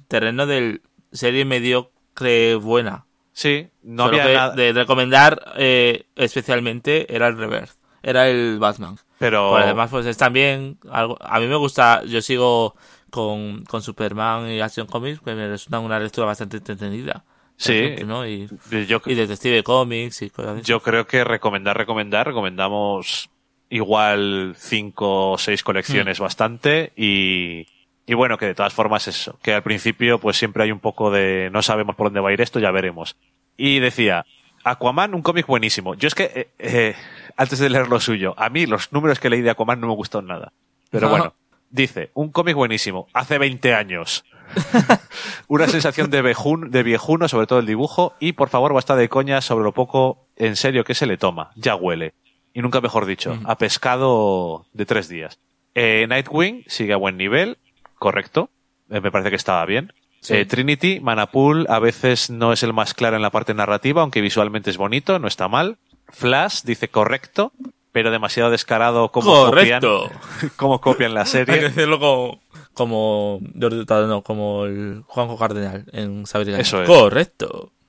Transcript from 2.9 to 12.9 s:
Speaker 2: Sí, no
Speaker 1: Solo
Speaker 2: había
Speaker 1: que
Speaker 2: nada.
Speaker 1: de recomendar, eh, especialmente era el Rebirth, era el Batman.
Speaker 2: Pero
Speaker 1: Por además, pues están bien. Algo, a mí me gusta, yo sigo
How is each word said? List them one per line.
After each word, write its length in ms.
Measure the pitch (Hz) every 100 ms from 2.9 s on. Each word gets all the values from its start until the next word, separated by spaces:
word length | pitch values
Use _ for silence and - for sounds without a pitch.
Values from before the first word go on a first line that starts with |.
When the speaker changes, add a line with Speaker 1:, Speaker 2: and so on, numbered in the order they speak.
| - - _ _
Speaker 2:
Sí, 360 | - 147 143 175 _
no 220 | 113 117 120
Speaker 1:
Solo 100 | 147
Speaker 2:
había 60 | 139
Speaker 1:
que 80 | 131
Speaker 2:
nada. 180 | 127 127
Speaker 1:
de 160 | 120
recomendar, 800 | 120 123 131 127 135 151 131 - -
eh, 500 | 131 127 120 - - -
especialmente 1000 | 120 131 117 120 120 117 143 160 -
era 140 | 117 120
el 100 | 113
Rebirth, 320 | 110 113 - _ _ _
era 260 | 131 127 131
el 300 | 123 117 107
Batman. 380 | 104 104 90 104 _ -
Speaker 2:
Pero 300 | 120 107 98
Speaker 1:
Por 120 | 107
además, 280 | 104 107 117
pues 160 | 131 120
están 260 | 113 127
bien. 460 | 131 139 135 135 156 -
Algo, 260 | 127 117 -
a 180 | - 113
mí 80 | 120
me 100 | 151
gusta, 460 | 139 139 120 117
yo 160 | 107 113
sigo 540 | - 127 123 117 110 - -